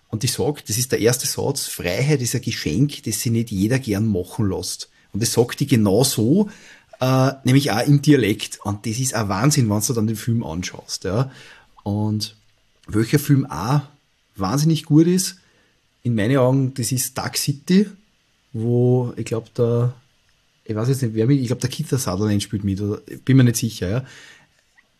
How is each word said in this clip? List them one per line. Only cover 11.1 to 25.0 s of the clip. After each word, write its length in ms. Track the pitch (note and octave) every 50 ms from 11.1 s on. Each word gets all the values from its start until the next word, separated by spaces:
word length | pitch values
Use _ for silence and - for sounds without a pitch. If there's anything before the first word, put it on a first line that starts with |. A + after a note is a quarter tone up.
| F#2 A#2 C3+ C3 - - - - - - _ _ _ _
Und 540 | - G#2 G2+ G#2+ G#2+ G#2+ G#2+ G#2+ G#2 - - _ _ _ _ _ _ _ _ _ _
welcher 300 | - - G#2 A#2 - D3+ D3
Film 280 | C#3+ - C#3+ B2+ -
auch 340 | - - D2+ F2+ A#2 C#3 D3 C#3+ - _ _ _ _ _ _ _ _ _
wahnsinnig 500 | - F#2+ F#2+ A#2 D3 D3+ D#3+ E3 D3 -
gut 220 | - D3 D3+ E3
ist, 300 | E3+ F3+ F#3+ F#3 - - _ _ _ _ _ _ _ _ _ _ _ _ _ -
in 100 | A#2+ A#2
meinen 240 | A2 G2 A2+ C#3
Augen, 360 | C#3 B2 B2+ C3 C#3 C3+ C3 C3+
das 160 | - A#2 -
ist 260 | C3+ B2 - - -
Dark 200 | - - A#2 -
City, 500 | - - D3 C#3+ C3+ - - F3+ F#3+ G#3+ G#3 - - _ _ _ _ _ _ _ _ _ _
wo, 640 | - A2+ A2 A#2+ A#2+ A#2+ B2 B2 B2 B2+ B2 A#2+ -
ich 80 | - A#2
glaub, 260 | - A#2 A2+ A#2 - -
der, 400 | - A#2+ A#2 A#2+ A#2+ A#2+ B2 B2 - _ _ _ _ _ _ _ _ _ _ _ _ _
ich 100 | - A2
weiß 140 | G#2+ A2+ B2+
jetzt 120 | C3+ B2
nicht, 140 | B2+ A2+ A2
wer 100 | A2 A2
mit, 140 | B2 C#3+ C3+
ich 80 | C3
glaub, 140 | A2+ B2 -
der 80 | - B2+
Kiefer 280 | - - D3+ - C#3+
Sutherland 460 | B2+ - - F#2 F2+ G#2+ G#2+ G#2 G2+ -
spielt 200 | - - G#2 G2+
mit, 160 | G2+ G2 F#2+
oder, 200 | G#2 G2+ G#2+ - -
ich 140 | - - - -
bin 140 | - B2+
mir 80 | C3+ B2+
nicht 120 | A#2+ A#2+
sicher, 320 | - - A2+ - - F#2+ F2+
ja. 160 | G#2 B2+ C3 - - - - - - - _ _ _ _ _ _ _ _ _ _ _ _